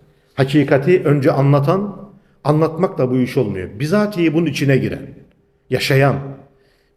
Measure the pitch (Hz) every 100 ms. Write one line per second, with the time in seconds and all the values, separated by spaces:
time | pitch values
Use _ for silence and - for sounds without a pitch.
0 | _ _ _ - 135 147 139 139 143 180
1 | 151 143 135 143 139 143 143 185 202 -
2 | - - _ _ 135 156 160 160 185 190
3 | 127 127 123 143 110 95 90 101 151 202
4 | 208 170 165 151 165 135 135 131 104 -
5 | - - - _ _ _ - 127 - 135
6 | 139 135 139 - - _ _ _ _